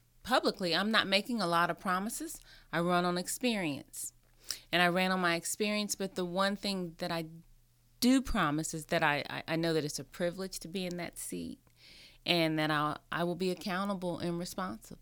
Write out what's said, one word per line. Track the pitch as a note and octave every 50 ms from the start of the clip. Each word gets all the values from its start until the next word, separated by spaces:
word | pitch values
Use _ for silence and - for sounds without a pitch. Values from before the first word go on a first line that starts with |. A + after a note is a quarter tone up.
| _ _ _ _
publicly, | - - B3 C#4+ - B3 - - F#3+ E3+ D#3
I'm | F3 G3+ A3
not | A3 G3+ - F#3+
making | G3 G3+ G3 - A#3+ A3+
a | F#3
lot | E3+ E3+ E3+ F3 F3
of | E3+ -
promises. | - G3+ F3+ F#3 G3 A3+ - - D#4 E4 - - - - - - - -
I | - D#3+
run | E3+ F3 F3+ F3 F3
on | F3+ F3 F3+
experience, | F3+ - - - - B3 A3+ G3+ F3+ D3+ C#3 - - _ - - - - - - _ _ _ _ - - - - - -
and | - F3
I | F3+
ran | F3 E3+ F#3 F#3 F#3
on | F#3+ F#3
my | F3+ E3+ E3+
experience, | E3+ E3 - - - G#3+ G#3 G#3 G#3 G#3 G3+ -
but | - G3 F#3+ -
the | G3 F3+
one | F3 F3 F#3 G3 G3 G3+
thing | G3+ - G3+ G3 F#3 F3+ E3 E3 -
that | F3+ F3
I | E3+ E3+ E3 D#3+ E3 E3 - - - - _ _ _ _ _ _ _ -
do | - B3 C4 C4+
promise | B3 - - G#3 E3+ D3 D3 D#3 D#3+ - -
is | D#3+ D3
that | - F3 E3
I, | D#3+ D3+ D3 C#3+ - -
I, | - C3+ - - E3
I |
know | D#3+ E3 E3 D#3+
that | D#3 C#3+
it's | D3 - -
a | C#3
privilege | - - - F3+ F3 E3+ F#3 F#3+ F#3+ - -
to | - E3+
be | D#3+ G3 F#3
in | F3+ F3 F3
that | E3+ - - -
seat, | - - - F3+ - - - - _ - _ _ - - - - - - - - -
and | - F3 E3+ E3 D#3+ D#3 D#3
that | D#3 D#3
I'll, | D#3 D3 D3 D3+ - - _ -
I | - D#3 F3
will | F3 F3
be | E3+ F#3+ F#3
accountable | F3+ - - G#3 F3 F#3 G3+ G3+ G3+ F3+ F3+ F3 E3+ -
and | - F3 E3+ E3+
responsive. | F3 - - - F#3 F#3+ A3+ A3 - - - -